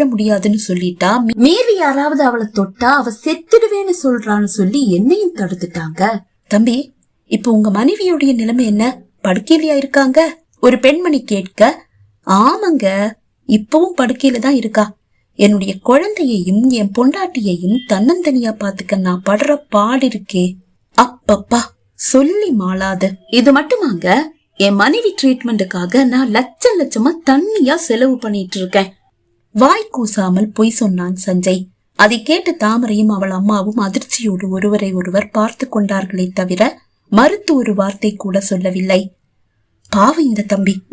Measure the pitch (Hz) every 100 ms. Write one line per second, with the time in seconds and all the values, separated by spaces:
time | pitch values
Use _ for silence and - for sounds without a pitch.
0 | 277 214 214 202 208 214 - 180 180 175
1 | 180 240 226 220 262 415 480 381 294 269
2 | 294 302 262 240 214 208 190 - 247 285
3 | 233 214 311 339 - 453 453 403 381 349
4 | 269 240 214 208 202 - 185 277 233 175
5 | 240 403 359 - 180 180 170 175 160 160
6 | 202 202 _ _ - 208 240 247 - _
7 | _ _ - 220 247 214 208 196 269 427
8 | 370 311 277 240 226 247 226 208 240 -
9 | _ _ 196 190 214 320 311 277 277 277
10 | 262 294 320 - _ - 247 254 262 311
11 | 359 277 - 202 185 - 240 320 _ _
12 | _ _ - 196 247 427 381 285 196 196
13 | 214 226 _ _ - 214 208 311 370 359
14 | 240 254 269 240 262 269 220 214 208 -
15 | _ _ _ - 202 208 196 190 - 269
16 | 403 415 277 208 175 202 262 240 202 233
17 | 254 381 370 262 202 175 180 247 - 196
18 | 240 359 330 254 226 214 202 190 185 190
19 | 185 180 196 208 294 294 - 208 214 262
20 | 254 214 - 185 180 185 _ _ _ -
21 | 247 - - 202 - 240 - _ _ -
22 | - 262 285 415 403 226 185 190 190 185
23 | 190 190 - 240 254 277 302 453 311 175
24 | 180 233 311 - _ - 196 202 226 453
25 | 440 - 269 254 240 214 185 180 180 254
26 | 254 254 254 220 254 - 494 381 277 214
27 | 254 330 - 269 403 427 262 320 - 233
28 | 262 240 220 202 180 196 185 202 190 _
29 | _ _ _ _ _ 214 269 453 - 254
30 | 214 214 185 185 214 - 226 - 208 180
31 | 180 185 - 180 185 185 185 _ _ -
32 | 214 233 220 339 359 330 214 233 240 208
33 | 214 196 190 185 202 208 202 220 196 -
34 | - - 220 185 196 190 208 202 196 185
35 | 180 196 202 226 220 - 262 214 196 196
36 | 190 185 185 190 185 185 254 - _ _
37 | - 208 294 415 381 277 233 196 196 196
38 | 208 208 196 190 - 185 185 185 185 190
39 | 196 _ _ _ _ _ _ _ - 202
40 | 226 330 277 208 208 196 190 190 -